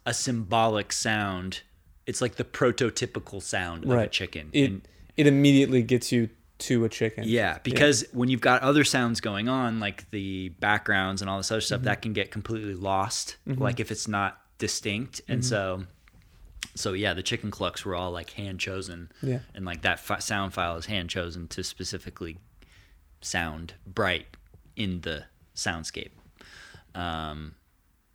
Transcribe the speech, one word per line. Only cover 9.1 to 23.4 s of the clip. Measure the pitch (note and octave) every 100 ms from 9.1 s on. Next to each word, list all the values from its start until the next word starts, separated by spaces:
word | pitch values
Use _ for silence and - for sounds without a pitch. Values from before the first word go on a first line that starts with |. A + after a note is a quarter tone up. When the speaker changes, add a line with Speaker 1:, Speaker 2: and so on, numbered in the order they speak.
| A2+
Speaker 1:
going | A2+ G2+ A#2
on, | C3 A#2+ A2+
like | G2+ G2 -
the | G#2 G2 F#2+ F#2 E2
backgrounds | G#2 G#2 - G2+ F#2+ F#2+
and | G2
all | G2
this | F#2
other | A2
stuff, | - G#2+
Speaker 2:
Mm-hmm. | A2+
Speaker 1:
that | G2+
can | A2+
get | G2+ F#2+
completely | G#2+ G2+ A2+ G#2+
lost, | F#2+ G2 F#2+ G2+ - - - -
Speaker 2:
Mm-hmm. | C3
Speaker 1:
like, | G#2 A#2+
if | A2
it's | G#2+ -
not | G2+ F#2+ - _ _
distinct. | A2 - A2 G#2 C3+ - -
And | B2+
Speaker 2:
Mm-hmm. | B2+
Speaker 1:
so, | G#2+ F#2+ F#2 F#2 - - - - - - - -
so | - G#2+
yeah, | F#2+ G2+
the | F2
chicken | - A#2+ G#2+
clucks | - F#2 -
were | G2
all, | F2 F2+
like, | F2 E2
hand | - G2+ F#2
chosen. | - F#2+ F2+ E2+ E2+ -
Speaker 2:
Yeah. | C3+ B2+ -
Speaker 1:
And, | - F#2
like, | E2+
that | F#2+ E2+
fi-, | - G2
sound | - G#2 G2
file | F2+ F2 E2+
is | F2
hand | G#2 E2+
chosen | F#2+ E2+ E2+ E2
to | -
specifically | F2+ - F#2 F#2 - - E2 F2 _ - - - - - _ _
sound | - F2+